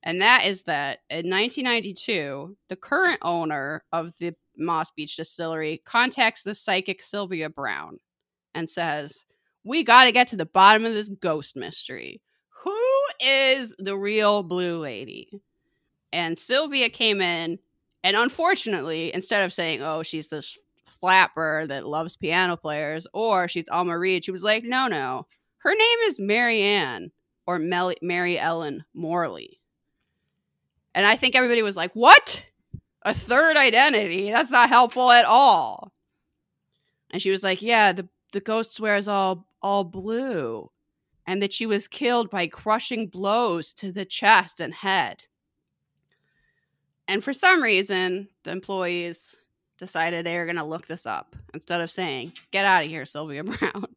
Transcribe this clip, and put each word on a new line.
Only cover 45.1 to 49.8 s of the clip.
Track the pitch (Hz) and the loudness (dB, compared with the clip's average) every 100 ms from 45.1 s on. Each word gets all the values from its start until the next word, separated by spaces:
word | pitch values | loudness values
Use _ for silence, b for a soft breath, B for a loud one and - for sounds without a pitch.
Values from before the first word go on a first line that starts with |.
| - _ _ _ _ _ _ _ _ _ _ _ _ _ _ _ _ _ _ - | -6 _ _ _ _ _ _ _ _ _ _ _ _ _ _ _ _ _ _ -6
And | 196 | -4
for | 196 | -4
some | 269 370 370 | 0 4 4
reason, | 247 190 196 190 185 185 202 _ | 4 2 2 0 0 -4 -8 _
the | - | -10
employees | 175 185 190 180 175 170 170 - - _ _ _ | -10 -6 -6 -4 -4 -6 -12 -18 -20 _ _ _
decided | _ | _